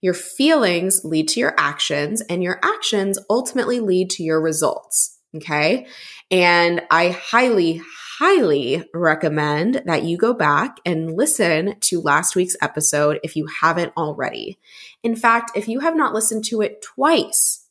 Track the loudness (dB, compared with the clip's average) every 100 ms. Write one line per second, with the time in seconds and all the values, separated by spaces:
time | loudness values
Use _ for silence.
0 | 0 -2 -6 0 4 4 4 0 0 0
1 | 0 -2 0 0 0 0 -2 -2 -4 -2
2 | -2 -4 -4 -4 -2 -2 -2 -2 -2 -2
3 | -2 -4 -2 -2 0 -4 -2 -2 0 0
4 | 0 -2 0 0 0 0 0 -2 _ -2
5 | -2 -6 _ -14 -4 0 2 0 -4 -20
6 | -20 -20 -2 4 6 6 4 0 2 2
7 | 2 -2 0 2 4 4 2 -2 -8 -18
8 | -18 -2 2 4 4 2 0 -4 -4 0
9 | 0 2 0 0 0 0 0 -2 0 -2
10 | -2 0 0 2 2 2 0 -6 -4 -2
11 | -2 -2 0 2 2 2 0 -2 -2 0
12 | 2 2 2 -2 -2 -2 -4 -2 0 2
13 | 2 0 -4 -6 -8 0 0 2 -2 -4
14 | -4 -4 -6 -6 -12 -14 _ -20 -20 -6
15 | -4 0 2 2 0 -6 -4 -2 -2 0
16 | 0 0 -2 -2 -4 -2 -4 -4 -18 -2
17 | 2 2 2 0 0 -2 _